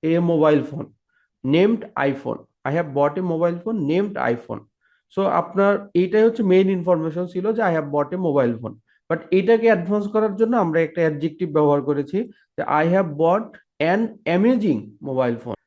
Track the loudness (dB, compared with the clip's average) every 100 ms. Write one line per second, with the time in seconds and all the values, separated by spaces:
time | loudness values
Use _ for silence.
0 | 0 0 2 4 4 4 0 -10 -14 _
1 | _ _ _ _ 0 4 4 2 -4 -4
2 | -2 -2 -6 -10 -12 _ -4 -4 -2 0
3 | 0 0 -4 0 -2 -2 -6 -4 0 0
4 | -2 -2 -2 -2 -6 -14 -14 _ _ _
5 | _ -4 0 0 -2 0 2 2 -2 0
6 | 2 4 2 2 2 4 4 0 0 0
7 | 0 -6 -6 -4 -4 -2 0 0 -2 -2
8 | -2 -2 0 2 0 -2 -8 -14 _ _
9 | _ -6 0 0 4 4 4 2 0 -2
10 | -2 -2 -2 0 0 2 2 0 -2 0
11 | 0 0 -6 -4 -2 2 2 2 0 -4
12 | -2 -4 -6 -12 _ -10 -2 0 2 2
13 | 0 0 0 0 -2 -16 _ _ 0 0
14 | -2 -6 -2 2 2 2 0 -2 -4 -14
15 | -8 -2 -2 -2 -8 -12